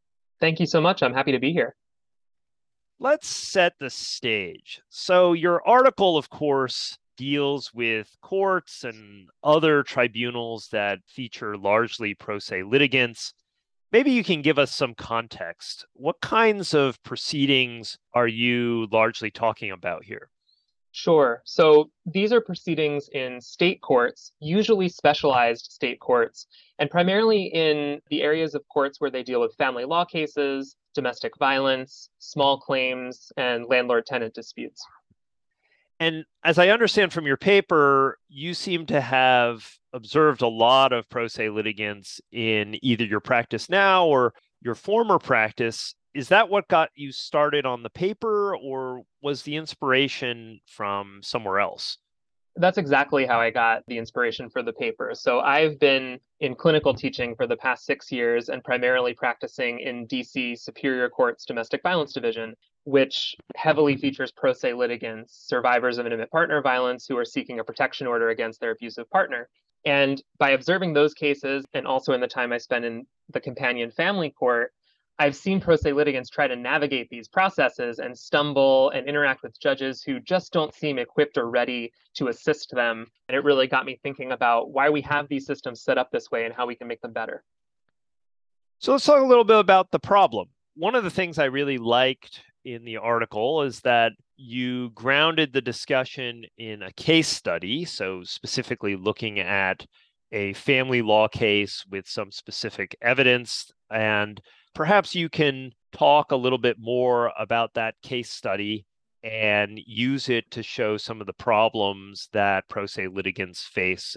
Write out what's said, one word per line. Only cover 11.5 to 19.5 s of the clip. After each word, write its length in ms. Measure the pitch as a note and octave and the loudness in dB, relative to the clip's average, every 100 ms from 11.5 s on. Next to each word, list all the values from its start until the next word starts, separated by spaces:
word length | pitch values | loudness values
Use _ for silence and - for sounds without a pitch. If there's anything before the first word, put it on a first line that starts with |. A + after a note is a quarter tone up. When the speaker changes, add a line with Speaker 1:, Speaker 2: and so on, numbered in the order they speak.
| G#2 | -4
Speaker 2:
largely 560 | G2 G#2+ A#2 - A2 | 0 2 2 -4 -8
pro 240 | G2 - G#2 | -8 -8 -10
se 240 | - F#2+ | -8 -8
litigants. 720 | F#2+ C3 C#3 C3 A#2+ A2+ - - _ _ _ _ _ | -2 2 2 2 -2 -4 -16 -18 _ _ _ _ _
Maybe 220 | A3 C#4 | 2 4
you 100 | B3 | 2
can 200 | F#3+ E3 | 0 0
give 180 | D3 D3 | 2 2
us 120 | C#3 | 0
some 220 | - C3 | 0 -4
context. 920 | A2+ - A#2 A#2 - E2+ E2+ - - - | -6 -4 -4 -4 -10 -12 -12 -16 -18 -20
What 260 | _ C#3 F3 | _ -6 -6
kinds 520 | - A3+ A3+ G#3 F3 | -2 2 2 2 0
of 300 | D#3 C#3 A#2+ | 2 2 -2
proceedings 960 | - B2 - - C#3 C3+ B2+ A#2 G#2+ - _ | -10 -10 -6 -2 2 4 2 -4 -14 -16 _
are 140 | A#2+ A#2+ | 0 0
you 580 | A2+ A#2+ A#2+ A#2+ A#2 A2+ | 0 0 0 0 -2 0
largely 400 | A2 A2+ A2+ A2 | 2 2 0 -8
talking 400 | - A#2 | -2 -2